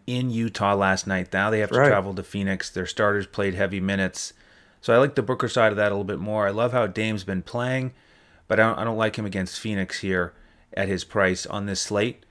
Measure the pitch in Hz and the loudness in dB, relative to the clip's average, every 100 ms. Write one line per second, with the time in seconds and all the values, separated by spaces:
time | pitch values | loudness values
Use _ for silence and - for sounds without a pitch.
0 | - 123 127 117 113 - 101 101 95 95 | -4 -4 -2 -2 -2 0 0 4 2 2
1 | 98 95 92 95 104 110 104 120 143 101 | 0 -2 -2 0 0 0 2 4 6 4
2 | 95 95 - 104 98 95 - 98 87 - | 2 -6 -6 -4 -2 -2 -4 -6 -4 0
3 | 104 101 95 - 98 92 98 95 95 98 | 0 0 -2 -4 -2 0 -2 -2 -2 0
4 | 95 - - - _ _ _ _ - 113 | -2 -4 -12 -14 _ _ _ _ 4 6
5 | 139 135 98 127 120 127 110 104 104 101 | 6 2 -2 0 0 4 4 4 2 0
6 | 98 78 104 107 101 104 120 123 107 98 | -2 -4 -4 0 0 0 0 2 0 0
7 | 110 107 92 92 - 120 123 131 131 - | -2 -2 -4 -4 -4 -4 -2 -2 -4 -10
8 | _ _ _ _ - 107 113 95 113 110 | _ _ _ _ 0 4 4 2 -2 0
9 | 110 110 104 98 92 - 110 101 92 - | -2 -2 -4 -4 -4 -6 -4 -2 -4 -4
10 | 98 92 87 - - _ _ - 98 92 | -2 0 -2 -6 -20 _ _ -4 -2 -2
11 | - 107 95 92 - 101 101 95 - 104 | -2 2 2 2 -4 -6 -4 -4 -2 0
12 | 113 - _ | -2 -4 _